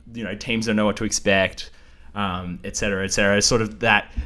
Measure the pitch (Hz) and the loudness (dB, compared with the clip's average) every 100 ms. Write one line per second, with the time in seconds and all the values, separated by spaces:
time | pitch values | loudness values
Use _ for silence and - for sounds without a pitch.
0 | - 117 101 101 - 113 110 107 107 98 | -16 -12 -10 -8 -4 -2 0 2 2 0
1 | 107 - 104 98 92 - - - - - | -2 0 2 4 2 -2 -16 -18 -20 -20
2 | - 104 98 90 90 87 101 - 107 95 | -12 -6 -4 -4 -6 -10 -10 -4 -2 -2
3 | 95 - 101 101 - 120 110 - 113 104 | -2 2 4 4 4 2 0 -2 2 2
4 | - - | 2 -6